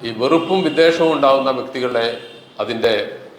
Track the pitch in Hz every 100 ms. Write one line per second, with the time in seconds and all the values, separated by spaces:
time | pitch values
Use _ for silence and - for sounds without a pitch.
0 | 113 113 127 165 165 190 165 147 165 165
1 | 165 151 139 135 135 127 120 131 123 120
2 | 117 117 - - - - 107 113 113 107
3 | - - -